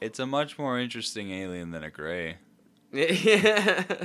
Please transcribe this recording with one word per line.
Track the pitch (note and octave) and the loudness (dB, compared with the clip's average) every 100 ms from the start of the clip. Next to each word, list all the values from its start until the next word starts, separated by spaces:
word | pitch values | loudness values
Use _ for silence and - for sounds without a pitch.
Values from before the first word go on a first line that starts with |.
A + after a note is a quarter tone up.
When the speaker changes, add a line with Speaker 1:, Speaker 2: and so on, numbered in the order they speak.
Speaker 1:
it's | A2+ A2 | -8 -6
a | C3 | -2
much | C#3 D3 - | -2 -2 -4
more | C#3 B2 | -2 -2
interesting | B2 A#2+ G#2+ A2 G2+ | -2 -4 -6 -6 -6
alien | F#2+ F#2+ F2+ E2+ | -6 -6 -6 -6
than | E2 | -8
a | D2+ | -10
gray. | D2 D2+ F2+ E2 D#2+ _ _ _ _ - | -8 -6 -4 -6 -8 _ _ _ _ -8
Speaker 2:
<laughs> | C3+ D#3+ F#3+ G3 G3+ G#3+ G#3 G3 F3+ F#3 F#3+ | 0 2 4 6 6 6 4 4 2 0 -4